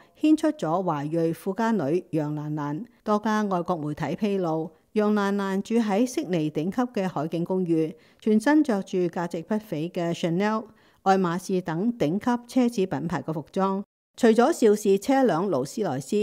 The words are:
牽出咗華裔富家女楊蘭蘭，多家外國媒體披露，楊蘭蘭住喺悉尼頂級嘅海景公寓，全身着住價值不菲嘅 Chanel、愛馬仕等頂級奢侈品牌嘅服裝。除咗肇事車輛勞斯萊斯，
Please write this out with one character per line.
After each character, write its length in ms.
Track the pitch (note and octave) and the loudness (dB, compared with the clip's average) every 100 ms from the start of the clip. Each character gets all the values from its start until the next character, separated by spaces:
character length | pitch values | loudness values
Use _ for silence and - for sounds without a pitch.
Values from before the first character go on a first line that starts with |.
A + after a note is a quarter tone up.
| - _ | -18 _
牽 160 | D#4 | 2
出 140 | D#4 D#4 | 4 2
咗 300 | D4+ D#3+ E3+ | 0 -2 0
華 220 | F#3 D3+ | 0 -2
裔 300 | D3 E3 E3 | -2 0 0
富 180 | E3 - | -2 -6
家 200 | F#3+ A3+ | -2 0
女 300 | A3+ C3+ E3+ - | 0 0 -2 -2
楊 220 | D#3+ D3 | -4 -2
蘭 200 | D3+ D3+ | -4 -6
蘭， 320 | D3+ D3 D3+ A#3+ _ | -4 -4 -6 -10 _
多 140 | - G#3+ | -2 0
家 240 | A3 G#3+ | 0 0
外 180 | G#3 F#3 | 0 -2
國 160 | E3+ F3+ | -2 -4
媒 160 | D3 | -4
體 220 | D3 C#3 | -6 -6
披 240 | E3+ G#3+ G3 | -2 -2 0
露， 320 | F3 D#3+ D#3+ - _ | 0 -2 -4 -12 _
楊 200 | G#3+ G#3 | -2 2
蘭 220 | G#3 G3 | 2 0
蘭 260 | G3+ G3 F#3+ | 0 -2 -4
住 140 | G3 | 0
喺 320 | A3+ G#3+ G3 B3 | 0 2 2 0
悉 160 | D4 | -2
尼 260 | D#4 F3+ D#3 | -2 0 0
頂 220 | D3+ E3 | -2 -4
級 300 | G3 B3 A#3 | -2 -4 -2
嘅 80 | F#3 | -4
海 180 | E3+ D#3 | -2 -4
景 180 | E3 | -4
公 200 | E3+ F#3+ | -2 -2
寓， 300 | F3+ E3 D#3+ - _ _ | 0 0 0 -4 _ _
全 180 | - G#3+ | 2 2
身 240 | G#3+ D4+ | 4 2
着 180 | D4 G#3 | 4 0
住 140 | F#3 F#3+ F3 | -2 -2 -2
價 180 | F3 F3 | -2 -6
值 160 | F3 | -6
不 160 | D#3+ G#3+ | -4 -6
菲 320 | - D#3 E3 | -4 -6 -6
嘅 220 | F#3 E3+ | -4 -4
Chanel、 500 | E3+ F3 E3+ G#3 A3 A3 - _ _ | -2 -2 0 0 -2 -6 -20 _ _
愛 160 | - F#3+ | 2 2
馬 180 | F3+ E3+ | 2 -2
仕 240 | - F#3 | -2 -4
等 320 | F3+ D#3+ A3 A#3+ | -2 -2 -2 0
頂 200 | C#3+ F#3 | 0 0
級 400 | B3+ A#3+ A#3+ - | 0 -2 -2 0
奢 80 | A#3+ | 0
侈 180 | A#3+ F#3 | 0 -2
品 220 | C#3 D#3+ | -2 -4
牌 120 | D#3+ | -6
嘅 120 | - | -4
服 120 | D#3+ C#3+ | -8 -6
裝。 320 | - F#3+ F#3+ G3+ _ _ - | -2 -2 -2 -6 _ _ 2
除 120 | A3+ | 4
咗 80 | A3 B3 | 6 4
肇 220 | E4+ A3+ | 4 4
事 240 | G#3 G#3 G3 | 4 4 2
車 260 | G3 C4+ | 4 2
輛 240 | C4 D#3 G#3 | 4 2 0
勞 160 | D3 | -2
斯 180 | C3+ - | -2 -4
萊 180 | G3 C3+ | -4 -4
斯， 160 | - G#3 | -2 0